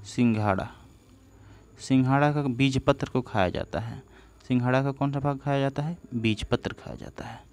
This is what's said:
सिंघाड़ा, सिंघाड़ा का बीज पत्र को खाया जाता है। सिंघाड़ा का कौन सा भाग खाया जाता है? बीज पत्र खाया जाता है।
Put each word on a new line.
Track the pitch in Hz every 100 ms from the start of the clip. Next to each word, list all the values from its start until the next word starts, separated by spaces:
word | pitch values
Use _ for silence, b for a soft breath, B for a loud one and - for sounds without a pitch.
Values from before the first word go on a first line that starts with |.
सिंघाड़ा, | 101 - 120 110 104 92 - - - - - - - b b b b -
सिंघाड़ा | - 131 127 139 147
का | 147
बीज | 139 120 135 135
पत्र | 131 139 -
को | 131
खाया | - 110 90
जाता | - - -
है। | 113 - - b b b -
सिंघाड़ा | 127 123 131
का | 139
कौन | 135 143
सा | 139
भाग | 143 135
खाया | 143 139
जाता | 139 139
है? | 151 175 -
बीज | 120 113 107
पत्र | - 120 -
खाया | - - -
जाता | - - -
है। | 113 -